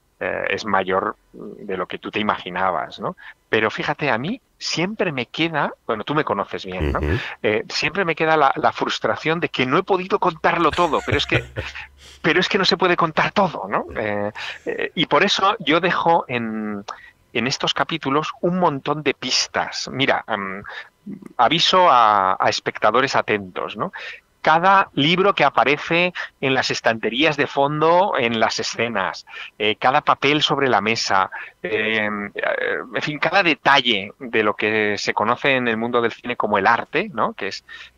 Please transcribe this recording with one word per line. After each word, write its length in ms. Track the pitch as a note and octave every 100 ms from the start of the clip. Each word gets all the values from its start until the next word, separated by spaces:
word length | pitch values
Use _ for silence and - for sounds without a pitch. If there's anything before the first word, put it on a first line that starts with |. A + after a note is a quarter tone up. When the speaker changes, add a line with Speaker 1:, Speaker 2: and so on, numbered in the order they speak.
| _ _
Speaker 1:
eh, 260 | F#2+ F2+ F2+
es 160 | F#2+ -
mayor 500 | G2 F#2 F#2+ G#2 - _
de 440 | - A2 - G#2+ F#2
lo 80 | F#2
que 140 | G2
tú 100 | G#2
te 80 | G#2+
imaginabas, 800 | G#2+ G2 F#2+ F2+ F#2+ D#2+ A#1+ -
¿no? 160 | A#2+ - - - _
Pero 200 | A2+ -
fíjate, 400 | - D#3+ D3 C#3+
a 80 | A2+
mí 240 | D3+ C4 _ _
siempre 540 | - - F3+ A3 G3
me 160 | C3 A#2
queda, 440 | - E3 D#3 E3 - -
bueno, 180 | A2
tú 120 | - D3
me 80 |
conoces 420 | C#3 G2+ F#2+ F2+ G2
bien, 260 | F#2 D2+
¿no? 60 | D#2
Speaker 2:
Ujú. 200 | D2 G#2 - -
Speaker 1:
Eh, 200 | A2+ G#2+ A2
siempre 340 | - D3+ E3+
me 120 | F3 D#3
queda 200 | D#3+ D#3+
la, 160 | C3+ -
la 160 | A#2+
frustración 680 | - A#2 - A#2 G#2 D3+ E3+
de 100 | D#3+
que 180 | - B2+
no 100 | D3+
he 60 |
podido 340 | G3 F#3 F#3 G#3
contarlo 540 | F3+ D#3+ F3+ E3+ D#3+
todo, 300 | D#3 E3+ A#2 -
pero 140 | C#3+
es 80 | -
que, 160 | -
Speaker 2:
<laughs> 760 | - - - - - _ - -
Speaker 1:
pero 160 | E3+ D#3
es 100 | F3+
que 80 | G3+
no 80 | F3
se 120 | F3+
puede 200 | F#3 F3
contar 340 | E3 - D3+
todo, 360 | - F#3 - G2
¿no? 160 | C#3+ F4+ -
Eh, 360 | G#2+ G#2 G#2 - - - -
eh, 260 | - - -
y 100 | D3+
por 180 | D3
eso 320 | G3 - C#3 -
yo 200 | - E3
dejo 460 | F3 E3+ E3+ E3+ -
en, 560 | B2 A2+ A2 G#2+ G2+ G2+ - - _ _
en 120 | B2 A#2+
estos 300 | - E3+ -
capítulos 560 | C#3 D#3+ C#3 C#3+ D#3 -
un 160 | F3+ F#3
montón 460 | E3+ C#3 C#3+ D3+
de 100 | C#3+
pistas. 720 | - B2+ - - - E2 - -
Mira, 320 | B2+ C3+ F2+ -
em, 360 | G#2+ G2 F#2+ G#2+ - - _ - - - -
aviso 520 | A#2 D#3+ - F#3 F3
a, 480 | B2+ A2 G#2 F#2 F#2+
a 100 | B2+
espectadores 680 | - - - G#2+ A2+ C3+ A#2
atentos, 600 | - G#2+ F#2 - D#2+ G#2
¿no? 140 | E3+ - - - _ _
Cada 480 | D#3+ E3 F#3 G3 -
libro 400 | - D3 F3+ G3 F#3
que 80 |
aparece 680 | C#3+ - A#2+ D3 - E3+ F3+ - - _
en 140 | C#3
las 180 | C3 A2+
estanterías 640 | B2 A#2+ A2+ A2 A#2+ D#3 D3
de 120 | C3
fondo, 640 | C#3 C#3 D3+ D#3+ F3 G3+ C3
en 220 | A#2 A#2
las 200 | A2 -
escenas, 680 | G#2+ G2 A#2 G#2 F2+ - - - - -
eh, 160 | G#2+ G#2
cada 240 | C3 C#3+
papel 400 | - C3+ C#3 D3+
sobre 280 | - C#3+ C3+
la 100 | G#2+
mesa, 500 | G#2 A2+ - G2 F#2+ - - -
eh, 460 | - G#2+ G#2+ A2 G#2 G#2 G#2
eh, 440 | - - - - F2 E2+ B2
en 60 |
fin, 180 | - D3+
cada 240 | D#3+ F#3
detalle 680 | F3 C#3+ C#3+ C#3 B2 G#2 G2+ -
de 240 | B2+ A#2
lo 100 | G#2+ -
que 400 | G#2+ A2 G#2 G2+
se 160 | -
conoce 420 | A2 G#2+ A#2+ C#3+ C3
en 120 | B2
el 80 | A2
mundo 260 | A#2 A#2+
del 120 | A#2
cine 240 | - B2 A#2+
como 200 | G#2+ G#2
el 100 | G2+
arte, 420 | A2+ - D3 G#3+
¿no? 200 | A2+ D#3+
Que 160 | - G2
es, 160 | - - - -